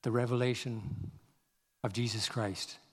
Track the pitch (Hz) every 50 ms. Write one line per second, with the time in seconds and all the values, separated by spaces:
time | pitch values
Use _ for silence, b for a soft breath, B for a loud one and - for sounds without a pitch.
0 | - 123 113 123 123 117 123 120 123 123 123 - - 127 117 110 107 - - -
1 | - - - - - _ _ _ _ _ _ _ _ _ _ _ - 113 95 110
2 | 120 117 107 110 104 - - 123 107 101 95 - - - - - - _